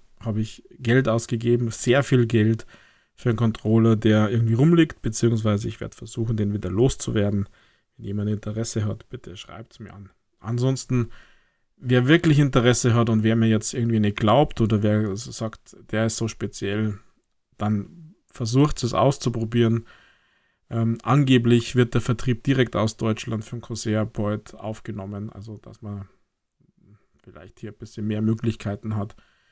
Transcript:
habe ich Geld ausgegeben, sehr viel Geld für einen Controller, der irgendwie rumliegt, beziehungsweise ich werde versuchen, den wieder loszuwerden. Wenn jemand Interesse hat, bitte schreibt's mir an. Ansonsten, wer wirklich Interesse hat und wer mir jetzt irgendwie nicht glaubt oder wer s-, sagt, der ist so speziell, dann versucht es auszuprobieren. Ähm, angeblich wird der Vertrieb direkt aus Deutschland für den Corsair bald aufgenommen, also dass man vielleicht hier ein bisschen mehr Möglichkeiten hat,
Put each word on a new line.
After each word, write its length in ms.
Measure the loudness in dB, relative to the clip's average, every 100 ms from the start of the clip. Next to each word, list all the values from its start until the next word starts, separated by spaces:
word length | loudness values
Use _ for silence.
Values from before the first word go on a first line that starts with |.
| _ -12
habe 200 | -6 -4
ich 240 | -4 -8 -20 -8
Geld 300 | 0 2 2
ausgegeben, 640 | 0 -2 -4 0 0 0
sehr 320 | -4 2 2
viel 240 | 4 2 4
Geld 400 | 2 2 0 -6 -20 _ _ _
für 160 | _ -2
einen 80 | 0
Controller, 580 | 0 0 2 4 4 4
der 340 | 4 4 4
irgendwie 240 | 2 0
rumliegt, 480 | 4 4 6 4 0
beziehungsweise 640 | -6 0 0 2 0 0 -2
ich 120 | -10
werde 160 | -12 -14
versuchen, 400 | -14 -6 -4 -2
den 160 | -2
wieder 180 | -2 -4
loszuwerden. 760 | 2 2 0 -4 -2 0 -2 -4 _ _ _ _ _
Wenn 80 |
jemand 260 | -10 -6 -4
Interesse 540 | -4 -6 -6 -4 -4
hat, 240 | -4 -6 -12
bitte 280 | -18 -16 -18
schreibt's 440 | -18 -18 -20 -20
mir 120 | -20
an. 180 | -18 -20 _ _ _
Ansonsten, 720 | -6 -2 0 -2 -2 -2 -2 -8 -20 _ _ _ _ _
wer 300 | 0 2 6
wirklich 320 | 4 6 4
Interesse 560 | 4 4 4 4 4
hat 160 | 2 4
und 140 | 2
wer 120 | 2 4
mir 120 | 4
jetzt 260 | 2 0
irgendwie 260 | -4 0 2
nicht 180 | 0 0
glaubt 420 | 2 4 4 2
oder 220 | 0 2
wer 280 | 2 0 0
s-, 140 | -6
sagt, 520 | -10 -10 -10 -10 _ -20 -8
der 160 | -2 -2
ist 100 | -2
so 120 | -6
speziell, 680 | -6 -10 -6 -4 -2 -2 -4 _ _ _ _ _ -6
dann 580 | -2 -2 -4 -14 -20 -20 _
versucht 520 | -8 -2 2 2 2
es 100 | -2
auszuprobieren. 920 | 2 2 0 -4 -4 -2 0 2 0 -4 -20 _ _ _ _ _ _ -10
Ähm, 280 | -4 -2 -2
angeblich 720 | 2 2 4 4 4 2 2
wird 200 | 0 2
der 60 | 0
Vertrieb 440 | -2 -2 -2 -2
direkt 320 | 0 0 0 0
aus 200 | -2 -2
Deutschland 480 | -4 -4 -4 -8
für 120 | -8 -12
den 60 |
Corsair 420 | -10 -8 -4 -2
bald 500 | -2 -4 -4 -4 -8
aufgenommen, 760 | -14 -12 -12 -12 -12 -10 -10 -12
also 260 | -14 -16 -18
dass 260 | -18 -16
man 260 | -12 -12 -12 _ _ _ _ _ _ _ _ _ _ _
vielleicht 380 | -20 -20 -20 -18
hier 120 | -18
ein 60 | -16
bisschen 280 | -16 -8 -4
mehr 160 | -2
Möglichkeiten 720 | 0 0 -2 -4 -6 -8 -6 -6
hat, 200 | -6 -10 _ _ _